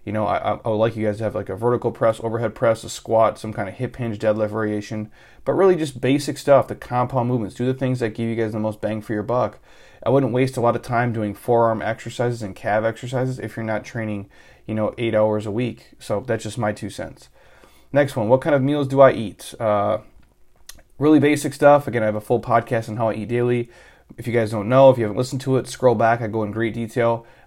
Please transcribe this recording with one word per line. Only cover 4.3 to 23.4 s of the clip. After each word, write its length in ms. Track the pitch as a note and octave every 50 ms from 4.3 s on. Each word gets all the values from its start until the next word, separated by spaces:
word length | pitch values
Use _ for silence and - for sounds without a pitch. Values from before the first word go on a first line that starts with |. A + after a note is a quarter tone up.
| G#2 A2 A2 G#2
variation, 640 | G#2 A2 A2 G#2+ G#2+ G#2 G#2 - A2+ G#2+ G#2+ G#2+ - - - - - - -
but 80 | - C3
really 240 | D3 F#3+ F#3+ F#3
just 240 | D#3+ D#3+ C#3+ B2+ A#2+
basic 380 | - B2+ C#3 D3 C#3+ - C3 -
stuff, 300 | - C#3+ C#3 C3 - -
the 60 | G#2+
compound 540 | - - - B2 B2 B2 B2+ C3 C3 A#2+ A#2+
movements. 260 | B2 A#2+ G#2+ F#2 -
Do 120 | - A#2+
the 80 | B2+ B2+
things 260 | C3 C3+ B2+ B2+ B2
that 140 | B2 A2 G#2+
give 120 | - A2+
you 100 | A2+ A2+
guys 160 | A2+ A2+ A2 G#2+
the 60 | G#2+
most 220 | G#2+ A2 G#2+ -
bang 220 | - G#2 G#2+ G#2+ G#2
for 100 | - A2+
your 100 | G#2+ G#2
buck. 360 | G#2+ A#2 B2 A#2+ G2+ - - _ - - - - - - - -
I 60 | -
wouldn't 240 | B2+ C#3 C#3 A2+ A2+
waste 240 | B2 C3 B2+ C3
a 60 | B2 A2+
lot 140 | A#2 A#2
of 60 | A#2 -
time 300 | - B2 A#2 A#2+ A#2+ A2
doing 220 | A2+ G#2+ G#2 G2+
forearm 480 | - - - A#2+ A#2 A#2 A2+ A2+ A2+ -
exercises 600 | G#2 A#2 - - - - - A#2+ B2 A#2+ A2+ A#2
and 140 | F#2+ F#2
calf 280 | - - A2 G#2 A2 A2
exercises 540 | A#2 A2+ - - A#2+ C3 B2 C3 C3 B2+ -
if 180 | - G#2+ -
you're 80 | - A2+
not 200 | A2 A2 G#2 -
training, 460 | - - A#2 A2 G#2+ G#2 G2+ G2 - _ - - - - _ -
you 100 | - A2
know, 200 | A2 G#2+ G2 -
eight 180 | - A#2+ A#2 G#2+
hours 300 | G#2+ G#2+ G#2+ G#2+ G#2+ G#2+
a 60 | A2
week. 400 | G2 A#2 B2 A#2 - - - - - -
So 220 | - - G#2+ G2+
that's 240 | - - A2+ G#2+ -
just 120 | A2 G2+
my 160 | A#2+ A2+ G#2+ G#2
two 160 | - A2+ G2
cents. 400 | - - F#2 E2 - - - - _ _ _ - - - - - _ - - - -
Next 240 | C#3 D3 B2+ -
one, 120 | B2+ G#2+ G#2
what 120 | B2+ C3+
kind 140 | - E3 D3
of 80 | C3+ B2+
meals 260 | C#3 D3 D3 C#3+ B2+
do 140 | C3+ C3+ C3+
I 100 | C3 -
eat? 420 | G#2+ A2+ F#2+ - - - - - -
Uh, 380 | A#2 G#2+ G#2 G2+ G2+ G#2 G2+ - - - _ - - _ _ _ - - _ _ - - - - - _ _ -
really 220 | C3+ D3+ D#3 D3
basic 320 | B2 D3 D3+ C#3+ - D3+ B2+
stuff. 340 | - D3+ C#3+ D3 C#3+ C3+
Again, 160 | - A2 A#2 A2
I 40 |
have 80 | G#2+ G#2
a 60 | G#2+
full 200 | - - B2+ A2+
podcast 480 | G#2+ B2 A2+ A#2+ A#2 - B2 A2+ A2 -
on 80 | G#2+
how 140 | A2+ A#2 A2
I 40 | G#2
eat 140 | A2 G#2 G2
daily. 400 | A#2+ A#2+